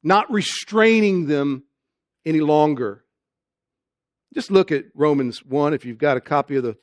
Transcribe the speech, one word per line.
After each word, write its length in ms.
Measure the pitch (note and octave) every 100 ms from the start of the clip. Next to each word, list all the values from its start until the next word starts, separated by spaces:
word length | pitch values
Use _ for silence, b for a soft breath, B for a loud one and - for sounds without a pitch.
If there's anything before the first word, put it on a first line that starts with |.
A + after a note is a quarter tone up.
not 280 | D#3 G3+ -
restraining 920 | G#3+ - - - G#3+ A3 A3+ G#3 F#3 D3
them 380 | D3 C#3+ C3+ _ _ _ _ _ _
any 160 | D#3+ D#3+
longer. 640 | D3 D3+ D3+ C3+ A2+ G2+ _ _ _ _ _ _ _ _ _ _ _ _ _
Just 180 | - -
look 220 | G3 F#3
at 140 | D3 -
Romans 500 | - D3+ C#3+ B2+ -
one, 300 | - C#3 D3
if 100 | D3
you've 140 | B2+ A2+
got 180 | D3 B2+
a 60 |
copy 340 | - D3 C#3 C#3
of 60 |
the 160 | B2 G#2+